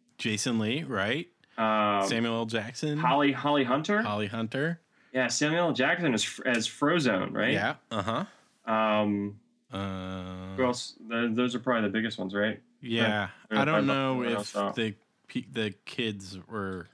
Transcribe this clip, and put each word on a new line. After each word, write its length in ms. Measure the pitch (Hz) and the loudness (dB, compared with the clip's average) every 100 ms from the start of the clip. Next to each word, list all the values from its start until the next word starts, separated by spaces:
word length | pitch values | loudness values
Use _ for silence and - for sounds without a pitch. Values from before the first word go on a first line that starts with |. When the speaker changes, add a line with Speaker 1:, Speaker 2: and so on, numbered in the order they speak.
| _ - | _ -6
Speaker 1:
Jason 400 | 113 107 127 113 | -2 -2 0 0
Lee, 240 | 110 143 | 0 -2
right? 460 | 139 101 101 147 - _ _ - | -2 -2 0 -2 -4 _ _ -2
Speaker 2:
Um, 480 | 110 107 104 101 98 | 2 4 4 2 2
Speaker 1:
Samuel 260 | 117 117 | 2 0
L. 120 | 117 113 | 0 -2
Jackson. 520 | 113 113 123 151 151 | -2 -4 -4 -4 0
Speaker 2:
Holly, 320 | 135 139 143 | 2 4 4
Holly 320 | 123 147 147 | 2 2 2
Hunter. 400 | 123 143 151 208 | 4 2 2 0
Speaker 1:
Holly 240 | 107 104 101 | 0 -2 -2
Hunter. 540 | 113 113 135 160 170 _ _ _ | -4 -4 -2 -2 -4 _ _ _
Speaker 2:
Yeah, 160 | 131 120 | 0 0
Samuel 400 | - 151 170 170 | 2 2 2 2
L. 40 | |
Jackson 400 | 120 143 175 160 | 2 2 2 2
is 120 | 110 | 2
fr-, 240 | - - 127 | -2 -2 0
as 180 | 117 107 | 0 -2
Frozone, 680 | - 143 175 127 92 98 | 0 2 4 4 2 0
right? 200 | - 117 | 0 0
Speaker 1:
Yeah, 240 | - 110 - _ | 2 0 -2 _
uh-huh. 320 | 110 95 127 202 - _ _ 113 | -4 -2 -2 -4 -12 _ _ 0
Speaker 2:
Um, 680 | 110 107 107 104 101 101 104 _ _ _ | 2 4 4 2 0 -2 -8 _ _ _
Speaker 1:
Uh, 840 | 95 98 95 92 95 92 92 95 95 | -6 -6 -6 -6 -8 -10 -10 -8 0
Speaker 2:
who 80 | |
else? 300 | 123 123 - - 110 | 0 0 -8 -14 -6
Th-, 220 | 117 117 | -2 0
those 220 | 113 123 | 2 0
are 60 | 120 | 0
probably 220 | 131 117 101 | 0 2 2
the 40 | |
biggest 260 | 110 110 - | 0 -2 -4
ones, 160 | 92 | -4
right? 260 | 104 110 - - _ | 0 0 -2 -12 _
Speaker 1:
Yeah. 480 | 123 113 107 104 95 - - | -4 0 2 0 -4 -8 -2
Speaker 2:
Yeah, 80 | - | 0
Speaker 1:
I 40 | |
don't 100 | 143 | 2
Speaker 2:
probably 120 | - 139 | 2 2
Speaker 1:
know 240 | 139 135 | 2 0
Speaker 2:
everyone 120 | 127 117 | 0 0
Speaker 1:
if 40 | 110 | -2
Speaker 2:
else 180 | 107 104 | -2 -2
out. 180 | 101 | -2
Speaker 1:
the 200 | 120 110 101 _ _ - | -2 -2 -4 _ _ -8
pe-, 180 | 123 123 | -8 -6
the 240 | 117 107 - | -4 -4 -6
kids 520 | - - 113 101 95 92 - | -10 -4 -4 -6 -10 -14 -10
were 400 | 110 95 92 - | -6 -6 -6 -10